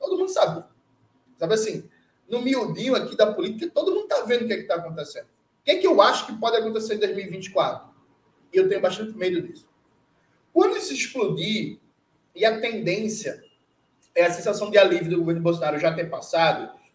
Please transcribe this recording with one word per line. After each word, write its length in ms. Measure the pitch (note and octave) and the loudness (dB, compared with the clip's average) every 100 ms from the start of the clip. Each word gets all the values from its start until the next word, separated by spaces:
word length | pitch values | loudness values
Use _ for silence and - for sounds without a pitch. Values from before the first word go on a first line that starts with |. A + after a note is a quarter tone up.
Todo 180 | A#4 F#4 | -4 0
mundo 120 | F#4+ | 0
sabe. 340 | - - E3 - _ _ _ _ _ _ _ | 2 0 0 -12 _ _ _ _ _ _ _
Sabe 160 | F#3+ | 0
assim, 340 | A3 A3 - - _ _ _ - | 0 0 -6 -10 _ _ _ -8
no 140 | A#3+ | -4
miudinho 540 | B3 C4 F3+ D#3+ B3+ A3+ | 0 0 -2 -4 0 0
aqui 180 | - | 0
da 180 | - G#3+ | 2 2
política, 380 | - F3+ - E4+ | 2 -4 -4 -4
todo 220 | - F#4+ | 0 0
mundo 140 | F#4+ - | 0 0
tá 140 | D5 | -2
vendo 200 | G#3+ A#3+ | 2 0
o 40 | A3 | 0
que 40 | |
é 20 | F#3 | -2
que 80 | |
tá 100 | - E3+ | -2 -4
acontecendo. 500 | E3 D#3+ C#3+ - - | -4 -10 -12 -14 -18
O 380 | _ _ _ | _ _ _
que 60 | - | 0
é 60 | F#4 | 2
que 80 | F#4 | 4
eu 160 | A#3 | 6
acho 240 | G#3+ - - | 6 2 -4
que 120 | A3 | -4
pode 200 | A3+ A3+ | 0 0
acontecer 360 | A3 A3 A3 | 0 -4 -4
em 40 | G#3 | -2
dois 160 | G3+ | -2
mil 100 | F#3+ | -4
e 40 | F#3 | -8
vinte 180 | F#3 - | -10 -4
e 40 | |
quatro? 380 | F3+ C#3 - - _ _ _ _ _ _ | -2 -2 -4 -14 _ _ _ _ _ _
E 60 | F#3 | 2
eu 100 | F#3+ | 2
tenho 140 | F#3+ | 2
bastante 340 | F#3 G#3 A3 F3+ | 0 -2 -8 -4
medo 240 | F#3 E3+ | -2 -2
disso. 260 | - - - _ _ _ _ _ _ _ _ | -4 -12 -20 _ _ _ _ _ _ _ _
Quando 240 | E4+ G4 - | 2 2 2
isso 160 | - | -4
explodir, 840 | C4+ - C4 G3 D#3+ G#3 A3 - - _ _ _ _ _ | -6 -6 -2 -2 -2 -2 -4 -4 -10 _ _ _ _ _
e 100 | E3+ | -2
a 160 | G#3+ A3 | 0 0
tendência 840 | A#3 A3 E3 G3+ A3 G#3+ - - - _ _ _ _ _ _ | -4 -4 -4 -4 -4 -6 -8 -12 -16 _ _ _ _ _ _
é 120 | E3+ E3+ | 2 2
a 40 | |
sensação 400 | - G#3+ - G#3 | 2 -2 -4 2
de 60 | G3+ | 6
alívio 340 | F3+ E3+ E3 | 6 4 0
do 80 | E3+ | 0
governo 220 | E3 E3+ | 0 0
Bolsonaro 380 | E3+ E3+ D3+ D3 | 0 0 0 0
já 140 | E3 | 0
ter 180 | E3 E3+ | 0 -4
passado, 600 | - - E3 D#3+ - - - _ | -8 -4 2 2 2 -6 -14 _